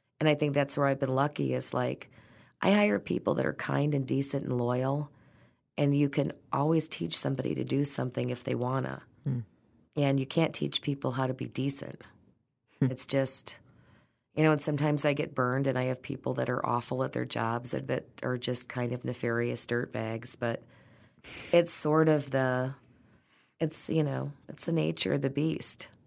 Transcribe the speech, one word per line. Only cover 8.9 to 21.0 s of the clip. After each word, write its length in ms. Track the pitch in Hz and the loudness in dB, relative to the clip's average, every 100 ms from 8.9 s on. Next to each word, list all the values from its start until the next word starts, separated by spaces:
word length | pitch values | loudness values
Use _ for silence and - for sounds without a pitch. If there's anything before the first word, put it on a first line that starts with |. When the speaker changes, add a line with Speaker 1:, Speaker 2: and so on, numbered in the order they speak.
| 135 - _ | -8 -14 _
Speaker 2:
Hmm. 160 | 139 127 113 _ _ _ _ - | -6 -6 -8 _ _ _ _ -2
Speaker 1:
And 240 | 139 139 | 0 2
you 60 | 131 | 0
can't 280 | - 165 | 0 0
teach 280 | - 143 - | 0 -4 -4
people 300 | - 139 131 | -4 -4 -4
how 140 | 123 131 | -2 -2
to 60 | |
be 120 | 127 123 | -4 -6
decent. 560 | - 135 - - - - _ _ _ _ _ _ _ | -4 -2 0 -2 -10 -20 _ _ _ _ _ _ _
Speaker 2:
Hmm. 100 | 131 | -2
Speaker 1:
It's 160 | 127 - | 0 2
just, 500 | 139 131 - - - - _ _ _ _ _ _ | 2 4 4 2 -6 -20 _ _ _ _ _ _
you 100 | - | 2
know, 80 | 156 | 4
and 80 | 151 | 4
sometimes 460 | 151 147 151 147 147 | 2 2 0 2 2
I 80 | |
get 200 | 143 - | 0 -2
burned 320 | - 123 131 139 | 0 0 2 0
and 120 | 127 | 0
I 60 | |
have 180 | 127 131 | 0 -4
people 320 | - 135 135 | -6 -6 -4
that 160 | 127 127 | -2 -2
are 140 | 123 - | -2 0
awful 360 | 120 - 127 | -2 -2 -2
at 100 | 131 | -2
their 120 | 123 | -2
jobs 480 | 123 120 113 120 123 | -4 -2 -2 -2 -2
or 60 | 131 | -4
that 240 | 135 131 - - | -4 -6 -6 -10
are 140 | 123 123 | -6 -4
just 320 | - 123 - | -2 -2 -2
kind 240 | 127 123 | -2 -4
of 140 | 123 123 | -4 -6
nefarious 600 | 123 120 117 120 120 - | -4 -2 -2 -2 -2 -2
dirtbags, 720 | 120 - 113 110 113 117 - | -2 -4 -6 -6 -4 -4 -2
but 240 | 120 117 - - - - | -2 -6 -10 -20 -20 -20